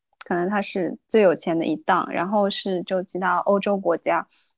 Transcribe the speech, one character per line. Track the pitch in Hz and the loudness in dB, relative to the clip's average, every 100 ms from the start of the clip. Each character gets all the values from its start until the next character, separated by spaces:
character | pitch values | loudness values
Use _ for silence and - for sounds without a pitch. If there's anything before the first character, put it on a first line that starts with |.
| _ _ | _ _
可 | - | -6
能 | 175 180 | -2 0
他 | 208 | -2
是 | - 196 165 - - | -2 -4 -4 -6 0
最 | 226 | 4
有 | 190 | 6
钱 | 151 180 165 | 4 0 -2
的 | 156 | -2
一 | 156 | -2
档， | - 175 - | 0 0 0
然 | - 180 | -4 0
后 | 208 202 | 0 0
是 | - 196 180 | -2 -4 -4
就 | - 185 | -2 -4
其 | 196 180 | -4 -4
他 | 185 175 | 0 0
欧 | - 202 | 2 2
洲 | 208 196 | 2 0
国 | 196 - | 0 0
家， | - 170 - _ _ | 0 -2 -4 _ _